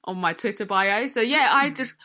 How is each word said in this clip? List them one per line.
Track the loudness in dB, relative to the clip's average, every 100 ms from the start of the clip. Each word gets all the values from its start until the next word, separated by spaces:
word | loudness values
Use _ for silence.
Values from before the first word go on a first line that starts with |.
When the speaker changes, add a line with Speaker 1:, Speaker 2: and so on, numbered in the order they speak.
Speaker 1:
on | -10 -4
my | -2
Twitter | -2 -4 -6 -2
bio. | 0 2 0 -2
So | -2
yeah, | 0 2 4
I | 4 2
Speaker 2:
Mm. | -2
Speaker 1:
just, | -8 -10